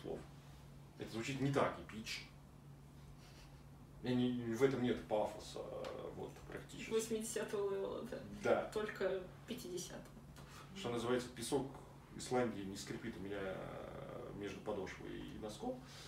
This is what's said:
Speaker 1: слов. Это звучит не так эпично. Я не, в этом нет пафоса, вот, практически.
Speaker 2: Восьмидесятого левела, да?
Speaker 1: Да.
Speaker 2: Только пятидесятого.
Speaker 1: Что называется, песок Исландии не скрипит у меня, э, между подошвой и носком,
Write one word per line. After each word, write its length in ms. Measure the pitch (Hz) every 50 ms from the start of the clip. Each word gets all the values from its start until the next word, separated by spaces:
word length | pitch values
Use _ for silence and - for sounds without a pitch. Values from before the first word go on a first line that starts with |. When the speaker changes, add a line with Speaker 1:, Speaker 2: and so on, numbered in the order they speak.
Speaker 1:
слов. 180 | - - 80 - - - - - - - - - - - - - - - - -
Это 140 | - -
звучит 280 | - 113 120 139 135 127
не 100 | 135 139 135
так 240 | 120 104 - - - - -
эпично. 380 | 104 110 113 - - - - - - - - - - - - - - - - - - - - - - - - - - - - - - - - - - - - - - -
Я 140 | - 123 127
не, 160 | 123 123 123 123 120 117 113 113
в 80 | 113 139
этом 180 | 131 123 120
нет 220 | 123 117 107 - -
пафоса, 540 | - 107 104 104 - - - - - - - - - - - - - - - - - -
вот, 160 | - - - - - - -
практически. 400 | - - - - - - - -
Speaker 2:
Восьмидесятого 760 | 220 220 220 - 226 214 220 - - 208 220 - 226 202 202 196
левела, 300 | 196 196 196 - - - -
да? 140 | - - - - - - - -
Speaker 1:
Да. 200 | - - - - - -
Speaker 2:
Только 480 | 214 214 - - - 196 185 190 185 - - - - - -
пятидесятого. 540 | 226 - - 175 180 175 - - - - - - - - - - - - - - - - - - -
Speaker 1:
Что 140 | - - 120
называется, 380 | 120 113 113 123 123 123 - -
песок 380 | - 117 113 - 147 131 135 - - - - - - - - - -
Исландии 460 | - - - 127 127 123 110 101 98
не 160 | 98 95 101 -
скрипит 360 | - - - - 117 110 - -
у 20 |
меня, 180 | 95 98 101 101
э, 880 | 95 95 92 - - - - - - - - - - - - - - - 90 98
между 220 | 101 98 - -
подошвой 480 | - 107 104 - - - - - - 101
и 300 | 98 - 101 - - 214
носком, 360 | 214 214 - - 240 254 262 - - - - - -